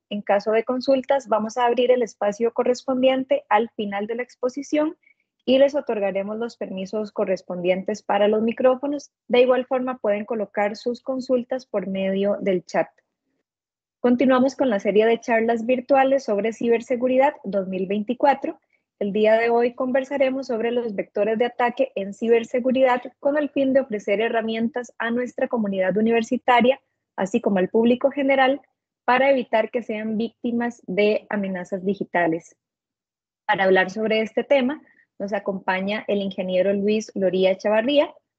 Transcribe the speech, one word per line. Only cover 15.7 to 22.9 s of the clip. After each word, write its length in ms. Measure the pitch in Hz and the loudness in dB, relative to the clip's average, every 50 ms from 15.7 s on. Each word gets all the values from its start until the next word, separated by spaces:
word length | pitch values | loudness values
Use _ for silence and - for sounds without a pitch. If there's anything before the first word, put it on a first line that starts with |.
| 254 254 247 - 277 269 262 269 269 269 269 | -2 -2 2 2 4 4 4 4 2 0 0
sobre 260 | 240 208 202 202 226 | -2 -2 -2 -2 -4
ciberseguridad 840 | 214 - 240 233 233 226 240 - 254 233 247 254 254 262 269 294 294 - - | -4 -2 0 0 0 0 0 -4 -4 -2 0 2 2 4 4 2 0 -4 -8
dos 240 | 196 190 196 190 190 | -4 -4 -4 -4 -2
mil 180 | 190 185 190 | -4 -6 -4
veinticuatro. 720 | 180 202 214 202 - 240 - 294 277 262 269 - 330 - - _ _ _ _ _ _ _ _ | -2 -4 -4 -2 -4 -2 2 2 2 2 2 -4 -8 -10 -12 _ _ _ _ _ _ _ _
El 140 | 202 202 190 | -6 -2 0
día 220 | 214 214 214 220 | 2 4 4 4
de 160 | 226 233 233 | 4 4 2
hoy 240 | 233 233 240 247 247 | 2 2 2 0 -2
conversaremos 720 | - 262 254 247 269 262 - 285 277 269 262 262 269 254 | -4 -4 -2 -2 -2 -2 -2 0 0 0 0 0 -4 -4
sobre 240 | 254 240 214 233 233 | -4 -4 -2 -2 -2
los 240 | 240 240 233 226 196 | -2 -2 -4 -4 -6
vectores 420 | 190 185 - _ 208 202 220 226 | -6 -8 -6 _ -2 -2 0 0
de 80 | 220 240 | 0 -2
ataque 460 | 240 - - 247 240 233 - 262 - - | -2 0 -2 -2 -2 0 -2 -4 -4 -4
en 220 | 202 190 202 190 | -8 -8 -8 -8
ciberseguridad 840 | - 233 226 233 233 233 - - 254 240 262 247 262 262 247 | -6 0 2 2 2 2 -2 -4 -2 0 0 2 4 4 4